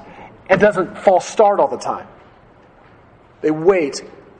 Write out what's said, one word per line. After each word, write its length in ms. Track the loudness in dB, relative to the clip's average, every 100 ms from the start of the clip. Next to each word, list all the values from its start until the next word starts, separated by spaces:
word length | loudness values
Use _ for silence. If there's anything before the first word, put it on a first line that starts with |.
| -20 -20 -20 -16 -2
and 120 | 2
doesn't 380 | 2 0 -4 -2
false 280 | 2 2 2
start 340 | 2 2 2
all 80 | 0
the 100 | -4
time. 300 | -8 -10 -12 -20 -20 _ _ _ _ _ _ _ _ _ _ _
They 100 | -4
wait, 520 | 0 0 0 -2 -8 -14 -20 -20 -12